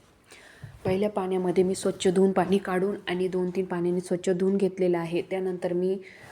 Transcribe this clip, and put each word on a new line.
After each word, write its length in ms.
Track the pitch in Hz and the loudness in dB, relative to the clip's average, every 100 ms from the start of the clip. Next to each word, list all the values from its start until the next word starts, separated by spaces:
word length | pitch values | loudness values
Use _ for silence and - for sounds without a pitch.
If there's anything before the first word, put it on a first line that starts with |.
| _ _ - - - - - - | _ _ -20 -20 -20 -20 -20 -6
पहिल्या 260 | 190 190 208 | -2 0 0
पाण्यामध्ये 540 | 208 190 185 180 175 | -2 -2 0 2 2
मी 100 | 185 | 2
स्वच्छ 340 | 190 196 185 190 | 2 -2 0 2
धुवून 240 | 180 190 | 4 4
पाणी 260 | 190 180 196 | 4 2 2
काढून 380 | 196 185 196 202 - | 0 -2 -2 -4 -4
आणि 200 | 180 185 | -2 -2
दोन 220 | 185 180 | -2 -2
तीन 140 | 190 | -2
पाण्याने 360 | 185 175 175 180 | -2 -2 0 0
स्वच्छ 300 | 180 180 190 | -2 -2 0
धुवून 260 | 180 190 196 | 0 2 2
घेतलेलं 420 | 190 185 180 175 | 0 2 0 0
आहे. 240 | 165 170 | -2 -4
त्यानंतर 500 | - 190 185 180 180 | -4 -4 -4 -4 -2
मी 260 | 175 185 190 - - - | 0 0 -2 -8 -20 -20